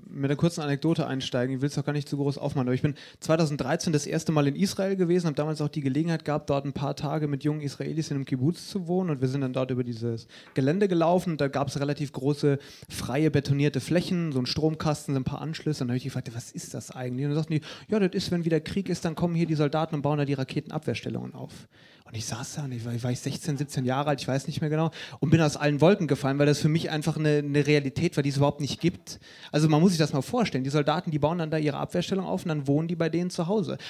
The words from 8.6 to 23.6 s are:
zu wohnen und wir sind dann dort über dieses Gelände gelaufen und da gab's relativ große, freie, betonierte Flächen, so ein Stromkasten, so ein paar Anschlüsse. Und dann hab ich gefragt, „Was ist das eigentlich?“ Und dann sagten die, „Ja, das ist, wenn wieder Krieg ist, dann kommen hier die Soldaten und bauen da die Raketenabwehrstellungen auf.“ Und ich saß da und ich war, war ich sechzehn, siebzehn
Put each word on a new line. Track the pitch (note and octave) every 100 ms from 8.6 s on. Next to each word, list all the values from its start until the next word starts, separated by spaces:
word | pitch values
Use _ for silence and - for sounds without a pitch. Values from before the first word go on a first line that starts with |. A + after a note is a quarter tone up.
| -
zu | G3+ E3+
wohnen | F3+ F#3
und | C#3
wir | B2+
sind | C#3
dann | C3
dort | B2+ C3
über | B2
dieses | A#2+ A#2 A#2+ A2+ - - -
Gelände | - C3 F3+ G3+
gelaufen | F3 E3 F3+ F3+
und | D#3
da | C#3+
gab's | C3+ C#3+ C#3
relativ | C#3+ C#3+ C#3+
große, | C3 C3 D3 D3 C#3 - - -
freie, | - - C3 D#3
betonierte | D3 C#3 C#3 C#3+ C3+
Flächen, | - E3 F3 F3+ E3
so | C3
ein | B2
Stromkasten, | - D#3 D#3 D#3+ D3+ -
so | C3+
ein | B2+
paar | C3+
Anschlüsse. | C#3 D#3+ D3+ D3
Und | B2+
dann | B2+
hab |
ich | C3
gefragt, | B2+ B2
„Was | A#2 -
ist | E3 -
das | C3 -
eigentlich?“ | C3 B2+ B2+ C#3+
Und |
dann | D3
sagten | D#3 D#3
die, | - - -
„Ja, | G#3+
das | F#3
ist, | F#3+ -
wenn | F3 E3
wieder | D#3+
Krieg | D#3 G3 F3+
ist, | F3
dann | F3 D#3
kommen | F3 E3
hier | E3
die | D3+
Soldaten | D3 D#3 D#3+
und | D3+
bauen | C#3+ D3
da |
die | C#3 C3+
Raketenabwehrstellungen | C3 D3 - D#3 - A2+ B2+ A#2+ B2
auf.“ | C3 B2+ - - _ - - -
Und | A2+
ich | -
saß | A#2 C3 -
da |
und | C#3+
ich | B2 A#2
war, | A#2
war | B2
ich | B2
sechzehn, | C#3 D3 -
siebzehn | C#3